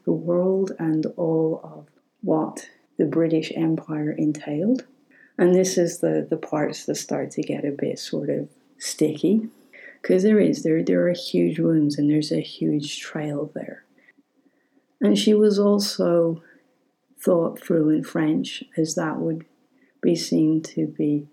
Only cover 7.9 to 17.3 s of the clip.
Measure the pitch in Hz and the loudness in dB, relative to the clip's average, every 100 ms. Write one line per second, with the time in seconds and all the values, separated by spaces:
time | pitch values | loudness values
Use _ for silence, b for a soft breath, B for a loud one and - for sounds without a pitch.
7.9 | - - 160 147 143 147 _ _ _ - | -6 -6 -6 -2 -4 -6 _ _ _ -12
8.9 | - 156 156 160 220 220 - _ B B | 0 0 2 2 2 0 -10 _ B B
9.9 | B - 185 202 214 170 151 165 160 170 | B 0 2 4 4 4 2 0 0 2
10.9 | 180 175 175 - 180 170 160 165 160 147 | 2 2 0 -2 0 2 2 2 4 2
11.9 | 147 147 151 151 165 147 - 160 151 147 | 2 2 2 0 -4 -4 -4 -2 -2 -4
12.9 | - - 160 151 147 151 - - - _ | -10 -10 -8 -6 -6 -6 -10 -14 -16 _
13.9 | _ b b _ _ _ _ _ _ _ | _ b b _ _ _ _ _ _ _
14.9 | _ 208 208 - 214 214 202 202 202 202 | _ 2 4 4 6 4 4 4 2 0
15.9 | - 180 170 165 165 b b b b _ | 0 2 4 2 0 b b b b _
16.9 | _ _ _ - | _ _ _ 2